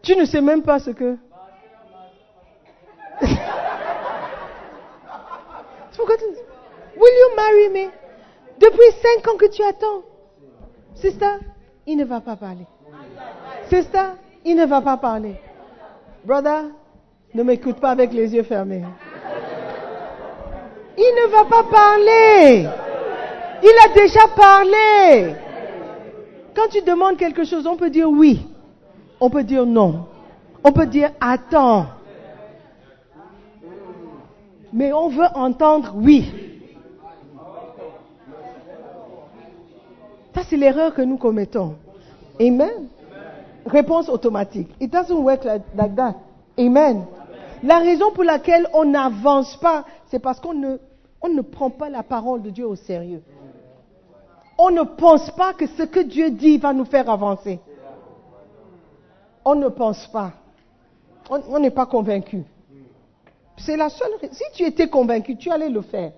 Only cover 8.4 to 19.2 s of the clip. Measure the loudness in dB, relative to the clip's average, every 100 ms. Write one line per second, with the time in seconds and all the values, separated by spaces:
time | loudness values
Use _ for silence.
8.4 | _ 4 4 8 6 6 0 0 -2 0
9.4 | 0 2 -4 -2 -8 -8 -14 _ _ _
10.4 | _ _ -20 _ _ -6 -6 -2 -4 -4
11.4 | -12 -20 _ _ -8 -6 -4 -8 -12 -16
12.4 | -16 -18 -20 _ _ -20 -20 -20 -20 -20
13.4 | -20 -18 -2 -2 0 -2 -4 -8 _ _
14.4 | -2 0 2 0 0 -4 -4 -6 -10 -16
15.4 | -20 -20 -20 -20 -20 -20 _ -20 -4 -2
16.4 | -2 -4 -8 -18 _ _ _ _ _ -6
17.4 | -2 -2 -4 -4 -4 0 0 0 -2 -2
18.4 | -4 -6 -6 -10 -12 -18 -20 -18